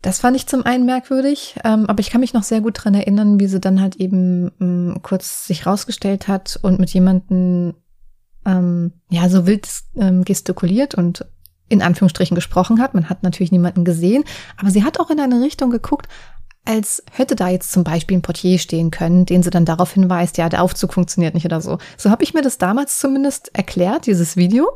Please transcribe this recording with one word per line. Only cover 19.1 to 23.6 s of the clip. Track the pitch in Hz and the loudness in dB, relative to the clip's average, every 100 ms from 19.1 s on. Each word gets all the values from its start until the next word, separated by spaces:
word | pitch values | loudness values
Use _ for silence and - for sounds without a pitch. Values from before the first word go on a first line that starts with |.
| 180 180 | 4 4
den | 180 | 4
sie | 175 | 4
dann | 170 | 2
darauf | 165 165 180 | 2 2 0
hinweist, | - 185 180 175 - | 2 2 2 -2 -2
ja, | 165 | -2
der | - | 0
Aufzug | 180 - 185 | 0 -2 -4
funktioniert | - 175 - 170 | -2 -2 0 -2
nicht | 165 170 | -2 -2
oder | 160 | -4
so. | 156 - - - | -4 -8 -8 -2
So | 208 | 0
hab | 220 | 2
ich | 320 | 2
mir | 320 | 0
das | 277 - | -2 -2
damals | 180 226 285 - | -2 -2 -2 -2
zumindest | 269 269 277 - - | -2 0 0 -4 -10
erklärt, | - | -8